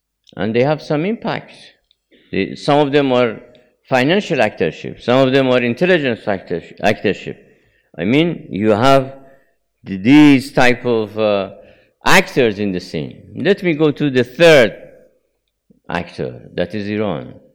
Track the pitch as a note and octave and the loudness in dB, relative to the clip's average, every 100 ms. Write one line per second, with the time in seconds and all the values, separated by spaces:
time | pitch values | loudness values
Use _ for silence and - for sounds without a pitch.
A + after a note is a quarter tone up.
0 | _ _ _ - G#2 A2+ C#3 D3+ - D3+ | _ _ _ -8 -4 0 0 -2 -4 -4
1 | F#3 A3+ G3 B2+ - - - _ _ _ | -4 -6 -8 -8 -12 -20 -20 _ _ _
2 | _ _ _ F#2 G2 - - C#3+ C#3+ C#3+ | _ _ _ -6 -6 -4 0 2 2 0
3 | C#3 B2 A#2+ G#2+ - - _ _ - B2+ | 2 2 0 -4 -16 -20 _ _ -2 0
4 | C3+ G3+ - C3 G#2+ - E2 - B1+ - | 2 0 -2 0 0 0 -4 -6 -14 -8
5 | - B2+ C3 C3+ C3 B2 A#2+ A#2 F3+ F3+ | 0 2 4 2 2 0 0 -2 0 0
6 | C3+ G#2+ - F#2 - E2+ - - G2+ G#2+ | 0 -4 -4 -6 -6 -10 -10 -4 -2 0
7 | G#2 F2 - - _ _ _ _ _ - | -2 -4 -8 -16 _ _ _ _ _ -8
8 | G2 C#3+ E3+ - - F#2+ G#2+ G#2 C3+ C3+ | -2 0 0 -4 -10 -4 0 2 4 2
9 | B2+ - - _ _ _ _ _ - F#2+ | 0 -10 -20 _ _ _ _ _ -12 -4
10 | G#2+ D3+ D3 C3+ - - B2 A#2+ B2 A2+ | 4 6 6 4 0 0 2 2 -2 -2
11 | G#2 G#2+ G#2+ G2+ F#2+ - - _ _ _ | -4 -2 0 0 -4 -12 -20 _ _ _
12 | - F3 F#3+ D3+ A#2 G2+ G#2 F2+ - E2 | 2 2 2 2 0 0 -4 -4 -6 -10
13 | C2 - - A2 D3 G3 F3+ D3+ D#3 - | -10 -14 -18 -4 -2 -2 -2 0 0 0
14 | D3 B2+ A#2+ - E3 D3 G#2 - - - | -2 0 -2 4 6 6 4 0 -18 -20
15 | _ _ _ _ _ _ _ _ - F2 | _ _ _ _ _ _ _ _ -8 -8
16 | E2 - C2 A#1+ - - F2 G#2+ G2+ G#2+ | -8 -10 -10 -12 -12 -6 -6 -6 -6 -4
17 | G#2 D2 - - _ | -4 -6 -10 -20 _